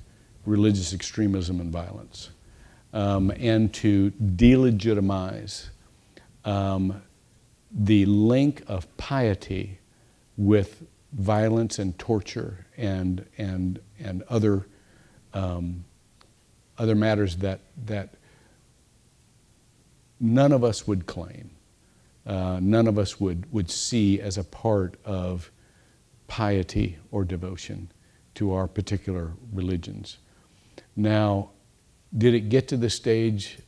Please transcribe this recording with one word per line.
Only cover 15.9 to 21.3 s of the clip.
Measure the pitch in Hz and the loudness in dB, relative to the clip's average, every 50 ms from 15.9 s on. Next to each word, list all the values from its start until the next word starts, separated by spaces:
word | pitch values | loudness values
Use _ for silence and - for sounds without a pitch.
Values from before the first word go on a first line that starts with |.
| _ _ _ _ _ _ _ _ _ _ _ _ _ _ _ _ _ - | _ _ _ _ _ _ _ _ _ _ _ _ _ _ _ _ _ -2
other | 117 110 110 | 0 2 4
matters | 104 107 110 107 104 104 92 85 | 4 4 4 2 2 2 0 -2
that, | 90 98 95 95 95 - _ - - 117 | -4 -4 -4 -4 -6 -10 _ -18 -14 -10
that | 110 107 101 95 - - _ _ - - _ _ _ _ _ _ _ _ _ _ _ _ _ _ _ _ _ _ _ _ _ _ _ _ _ _ _ _ _ _ _ _ _ _ _ _ - | -8 -8 -8 -8 -10 -16 _ _ -20 -20 _ _ _ _ _ _ _ _ _ _ _ _ _ _ _ _ _ _ _ _ _ _ _ _ _ _ _ _ _ _ _ _ _ _ _ _ -2
none | 120 110 117 131 139 143 147 | 0 2 4 6 6 6 6
of | 127 120 | 4 4
us | 117 104 - - | 2 0 0 -2
would | - 104 92 85 | -2 -2 -2 -4
claim, | - - 87 85 87 | -8 -10 -12 -12 -12